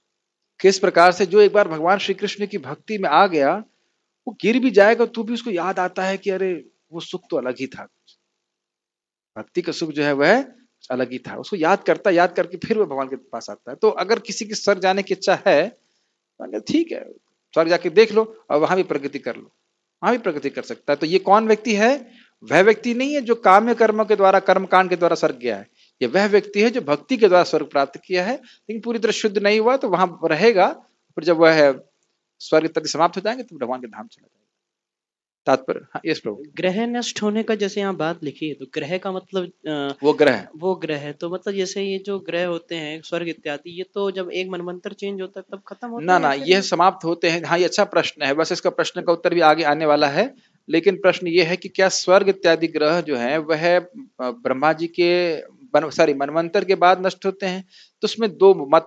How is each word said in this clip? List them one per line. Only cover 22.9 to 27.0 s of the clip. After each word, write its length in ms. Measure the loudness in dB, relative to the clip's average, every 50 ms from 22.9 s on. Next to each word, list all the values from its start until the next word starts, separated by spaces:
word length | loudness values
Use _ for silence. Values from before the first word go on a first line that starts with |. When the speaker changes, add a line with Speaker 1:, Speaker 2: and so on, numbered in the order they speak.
| -4
Speaker 1:
नहीं 200 | -2 -2 -2 -2
है 60 | -4
जो 140 | -2 -2 -2
काम्य 400 | 2 4 6 6 6 6 4 2
कर्मों 300 | 2 2 2 2 0 0
के 120 | 0 2
द्वारा, 240 | 4 4 4 4 4
कर्मकांड 500 | 4 2 2 2 2 2 4 4 4 2
के 60 | 0
द्वारा 200 | 0 0 0 0
स्वर्ग 200 | 0 0 -2 -2
गया 200 | -4 -6 -6 -6
है, 120 | -6 -10 -16 _ _ _ _ _ _ -4
ये 60 | -2
वह 180 | 0 0 2
व्यक्ति 360 | 4 2 2 2 0 0 0 2
है 80 | 2
जो 100 | 0 -2
भक्ति 360 | -2 -2 -2 -2